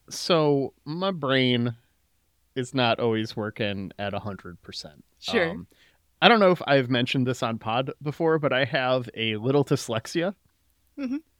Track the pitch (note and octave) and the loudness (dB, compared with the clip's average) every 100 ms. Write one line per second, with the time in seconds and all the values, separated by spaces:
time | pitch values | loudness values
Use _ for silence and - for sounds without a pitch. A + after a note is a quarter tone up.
0 | - - - E3+ D3+ C#3+ C3 _ - E3 | -14 -8 0 4 4 2 0 _ -10 -4
1 | F#3+ F3 C#3 C3+ B2+ B2 A#2+ A#2 _ _ | -4 -2 0 2 4 2 0 -4 _ _
2 | _ _ _ _ _ C3 B2 C3+ A#2+ - | _ _ _ _ _ -10 -4 0 2 2
3 | A#2 A2 A2 - G#2+ - G#2 G2 F#2+ - | 2 0 -2 -6 -8 -4 -4 -4 -8 -8
4 | G2+ G2+ G#2+ F#2+ F2+ F2 - - D#2 C#2+ | -8 -6 -8 -12 -14 -18 -16 -14 -16 -20
5 | _ _ - A#3 E3 E3+ F2 _ _ _ | _ _ -4 -2 -2 -4 -14 _ _ _
6 | _ - F3+ A3+ F3+ F3+ - C#3 B2 B2 | _ 4 6 8 6 4 2 2 2 0
7 | B2+ C#3 B2 B2 A#2+ A2+ A2+ A#2 C3+ - | 0 0 -2 -2 -4 -4 -2 -2 -4 -8
8 | D3 - E3 D#3+ D3 B2+ C3 D3+ B2+ B2+ | -8 -2 0 2 2 0 0 0 0 0
9 | A#2 - A2+ G#2+ A#2 C#3+ C3+ C#3 - A2+ | -2 -4 -2 -2 2 2 4 0 -2 -6
10 | - E3 F3 - _ _ _ _ _ - | -4 -2 -2 -6 _ _ _ _ _ -10
11 | C4 C#4 _ | -6 -6 _